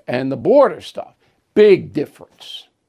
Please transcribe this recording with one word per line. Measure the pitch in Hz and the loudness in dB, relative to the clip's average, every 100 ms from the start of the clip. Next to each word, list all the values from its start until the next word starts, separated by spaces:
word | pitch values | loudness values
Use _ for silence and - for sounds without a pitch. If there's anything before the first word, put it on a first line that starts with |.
| - | -10
and | 127 135 | -8 -6
the | 131 | -6
border | 123 277 247 151 | 0 2 2 -2
stuff? | - - - _ _ _ _ | -16 -16 -18 _ _ _ _
Big | - 208 180 - | 2 4 4 0
difference. | 107 - _ - _ - - _ _ | -10 -10 _ -20 _ -20 -20 _ _